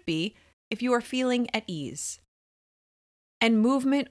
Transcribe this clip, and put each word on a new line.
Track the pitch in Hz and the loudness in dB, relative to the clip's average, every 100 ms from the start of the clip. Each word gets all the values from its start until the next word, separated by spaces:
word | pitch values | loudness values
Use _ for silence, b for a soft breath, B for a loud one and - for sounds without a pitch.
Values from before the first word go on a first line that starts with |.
| - | -4
be | 160 190 b b b - | -2 -4 b b b -10
if | 214 | -4
you | 247 | 0
are | 240 | 0
feeling | 233 254 254 247 240 | 0 -2 0 0 0
at | 220 - | -4 -6
ease. | 165 135 147 - - _ _ _ _ _ _ _ _ _ _ _ - | -8 -8 -8 -10 -12 _ _ _ _ _ _ _ _ _ _ _ 0
And | 226 220 | 2 4
movement | 226 269 262 285 269 | 4 4 2 2 0